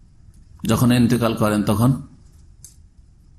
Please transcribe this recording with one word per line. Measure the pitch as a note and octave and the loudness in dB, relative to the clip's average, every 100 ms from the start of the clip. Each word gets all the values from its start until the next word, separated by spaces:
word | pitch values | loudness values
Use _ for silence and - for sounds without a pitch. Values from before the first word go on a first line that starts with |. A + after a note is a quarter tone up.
| - _ - - - - | -20 _ -20 -20 -20 -12
যখন | - A2 A#2 | -4 0 2
ইন্তেকাল | B2 A#2 A#2+ A2+ | 2 2 2 -2
করেন, | A2+ G#2+ G#2 | -2 -2 -2
তখন | G2+ G#2 A#2+ C3+ - - - - - - - - - _ - - - | -2 0 0 0 -6 -20 -20 -20 -20 -20 -20 -20 -20 _ -20 -20 -20